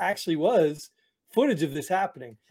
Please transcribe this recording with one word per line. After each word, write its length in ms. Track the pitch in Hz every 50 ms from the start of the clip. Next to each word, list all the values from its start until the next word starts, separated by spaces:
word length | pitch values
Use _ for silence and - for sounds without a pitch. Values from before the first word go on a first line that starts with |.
actually 360 | 180 185 202 - - - 165
was 540 | 151 156 208 247 196 160 151 151 143 - - _ _ _ _ _ _ _ _
footage 320 | - 220 277 294 226 147 160
of 120 | 143 135
this 140 | 151 - -
happening. 500 | 185 190 196 180 - 131 123 117 110 - _ _